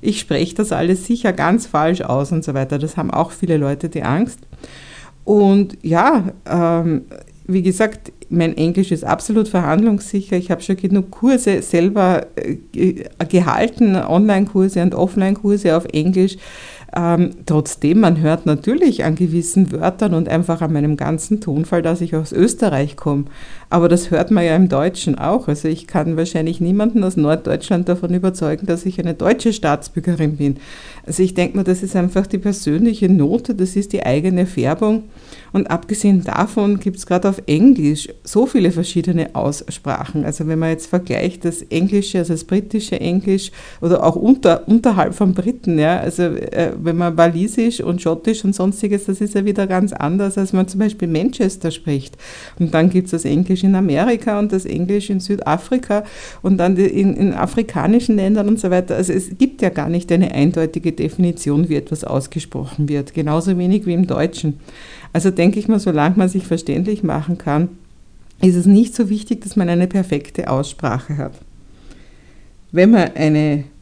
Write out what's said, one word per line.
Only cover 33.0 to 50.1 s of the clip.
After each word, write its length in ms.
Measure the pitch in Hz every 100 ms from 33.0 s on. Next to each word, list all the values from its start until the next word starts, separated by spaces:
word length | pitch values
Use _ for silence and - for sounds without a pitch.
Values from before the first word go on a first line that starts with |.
| 190
Note, 440 | 190 143 233 -
das 220 | 202 185 196
ist 180 | 202
die 100 | 202
eigene 440 | - 139 180 180 180
Färbung. 560 | - 117 214 214 220 220 - - - -
Und 180 | 185 -
abgesehen 540 | 170 - 208 202 196
davon 560 | 175 - 214 - 202 202
gibt's 260 | 196 185 -
grad 200 | 180 196
auf 160 | 190 -
Englisch 640 | 151 240 262 147 151 - -
so 220 | - 208 254
viele 260 | 269 175
verschiedene 640 | 170 175 180 160 175 - -
Aussprachen. 880 | 139 147 - - - - - 151 147
Also 220 | 151 156
wenn 120 | 160
man 100 | 165
jetzt 180 | 160 -
vergleicht, 580 | 180 175 - 180 180 175
das 160 | 170
Englische, 560 | - 165 190 202 202 190
also 140 | 170
das 100 | 160
britische 560 | - 190 208 220 208 -
Englisch 520 | 160 180 196 190 190 - - -
oder 220 | 170 175
auch 120 | 165 170
unter-, 520 | 214 269 - 170 -
unterhalb 460 | 226 240 190 -
von 200 | 185 196
Briten, 460 | 185 185 247 - 160
ja, 200 | 151 180
also, 240 | - 165
äh, 500 | 175 - - - 165 -
wenn 140 | 160 170
man 200 | 175 165
Walisisch 640 | 170 165 196 - 226 233
und 200 | - 180
Schottisch 420 | 165 165 226 220
und 100 | 196 196
sonstiges, 500 | 185 202 208 202 202
das 160 | 196
ist 140 | 208 208
ja 100 | 202
wieder 220 | 202 196
ganz 260 | 185 196
anders, 440 | - 147